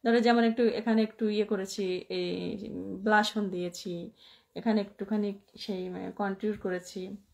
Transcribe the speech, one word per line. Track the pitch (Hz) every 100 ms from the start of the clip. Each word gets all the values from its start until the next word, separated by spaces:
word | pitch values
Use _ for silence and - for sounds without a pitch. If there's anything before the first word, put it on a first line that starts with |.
ধরো, | 233 233
যেমন | 233 233
একটু | 226 226
এখানে | 233 - 226 220
একটু | 220 - 214
ইয়ে | 214
করেছি, | 208 202 190 - 190 180 -
এই | 185 180 180 175 196 196 175 196 185
blush | 208 214 220 214
on | 202
দিয়েছি, | 180 175 175 190 170 175 _ - - _
এখানে | - 226 214
একটুখানি | 202 - 196 214 208 202 _ -
সেই, | - 190 185
মানে, | 180 185
কনট্যুর | 180 202 190 214 202
করেছি | 190 180 180 - 185 202 _